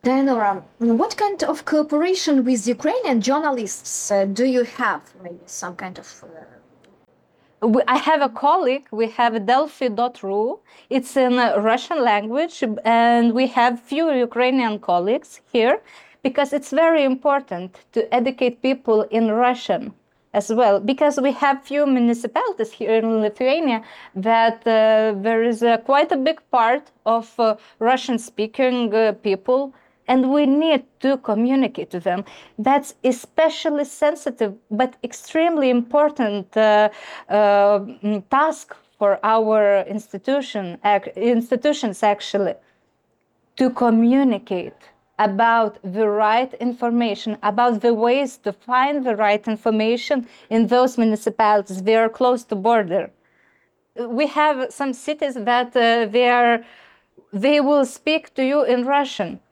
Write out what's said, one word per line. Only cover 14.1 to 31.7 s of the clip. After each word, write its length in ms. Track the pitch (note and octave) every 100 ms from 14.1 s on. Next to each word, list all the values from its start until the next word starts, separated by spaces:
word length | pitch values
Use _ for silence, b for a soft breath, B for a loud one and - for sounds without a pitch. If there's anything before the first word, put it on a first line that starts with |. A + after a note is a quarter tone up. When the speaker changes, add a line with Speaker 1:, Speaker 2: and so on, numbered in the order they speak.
| C4+ A#3+
Speaker 2:
Ukrainian 520 | A#3+ B3 C4 A#3 G#3
colleagues 600 | - F3 F#3 C4+ - - _
here 280 | A#3+ A3+ G#4 B B B B
because 280 | C4+ C4 C#4
it's 200 | C#4+ C#4 C#4
very 200 | E4 D#4+
important 640 | C#4 C4 D4 C#4 C#4 F3 F3+ - _
to 80 | - A3
educate 480 | B3 B3 B3+ B3 A#3+ C4
people 340 | C4 - G#3+ - A3
in 120 | A3+ G#3+ B3
Russian 480 | B3 - G3+ - - _ _ _
as 180 | G#3 G3+
well, 280 | A3+ A#3 G3
because 400 | G#3 C4+ D4+ C#4+
we 120 | C4+ -
have 180 | C#4+ C4+
few 240 | - C#4+ D4
municipalities 880 | C4 A#3+ A#3 A#3 - A#4+ - A3
here 240 | - A3+ A3+
in 160 | A3+ A3
Lithuania 600 | G#3+ G#3+ B3+ D4+ D#4 A3+ A3+ B B F#3+
that, 420 | G3+ A3+ A3+ A3+ -
uh, 80 | A3 A3 A3 A3 G3+ G#3
there 180 | A3+
is 180 | A#3 A3+
a, 160 | A#3 A3+ A#3
quite 200 | C#4 D#4
a 60 | C#4+ C4
big 100 | D#4+ _
part 400 | B3+ A3+ C4 - _ -
of, 180 | A3+ A3+ -
uh, 160 | A3+ G#3+ b b
Russian-speaking, 1000 | A3+ B3+ B3+ A#3 - - A3 - B3+ B3 A#3
uh, 180 | G#3+ A3 G#3 G#3+
people, 320 | F#3+ - B3+ C#4 b b b -
and 220 | B3+ B3+
we 160 | C#4+ C#4+
need 380 | C#4+ D#4+ C#4+ - _
to 160 | C4 C4+
communicate 720 | B3 G#3+ A#3+ C4 B3+